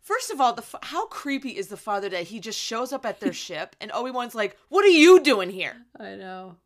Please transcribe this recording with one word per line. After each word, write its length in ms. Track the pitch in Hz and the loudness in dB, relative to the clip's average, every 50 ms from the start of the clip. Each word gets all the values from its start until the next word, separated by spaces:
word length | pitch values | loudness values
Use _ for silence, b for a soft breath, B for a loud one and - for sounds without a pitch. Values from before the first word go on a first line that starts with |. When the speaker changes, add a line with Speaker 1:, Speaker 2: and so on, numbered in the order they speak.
Speaker 1:
first 300 | _ - 392 508 - - | _ -4 -6 -6 -4 -8
of 100 | 440 277 | -4 0
all, 120 | 269 240 233 | 0 0 0
the 100 | 247 220 | -2 -12
fa-, 160 | - - - - | -16 -18 -16 -16
how 240 | - 285 330 440 | -10 -8 -8 -8
creepy 500 | 494 - - - 285 277 269 - 262 208 | -8 -10 -12 -8 -6 -8 -6 -8 -10 -10
is 100 | - 196 | -10 -12
the 100 | - 208 | -12 -12
father 320 | 185 - - 208 202 196 202 | -16 -8 -6 -6 -6 -6 -6
that 140 | 185 180 175 180 | -6 -8 -8 -10
he 100 | 208 226 | -12 -14
just 220 | 180 226 202 - | -12 -10 -10 -10
shows 320 | - - 233 226 247 254 285 | -8 -8 -6 -6 -6 -6 -8
up 120 | 262 - | -8 -8
at 140 | 226 196 _ | -8 -10 _
their 140 | 214 - 170 | -6 -6 -6
Speaker 2:
<laughs> 140 | - - | -6 -12
Speaker 1:
ship 280 | - 175 151 170 - _ _ | -12 -10 -10 -10 -12 _ _
and 100 | - 208 - | -16 -10 -8
Obi-Wan's 440 | 214 240 254 254 247 240 233 - | -6 -6 -6 -6 -6 -8 -8 -6
like, 200 | 226 208 196 - b b b | -6 -6 -6 -6 b b b
"What 160 | 277 381 403 | 0 4 6
are 40 | 403 | 6
you 300 | 359 320 302 339 370 370 | 8 8 10 10 10 10
doing 300 | 294 294 262 202 185 180 | 10 6 2 2 0 -4
here?" 240 | 196 185 170 131 - - - _ _ - | -6 -8 -10 -10 -10 -14 -20 _ _ -18
Speaker 2:
I 160 | 214 196 196 | -16 -16 -16
know. 400 | 196 190 185 185 185 185 190 170 _ _ | -14 -14 -14 -14 -16 -16 -18 -20 _ _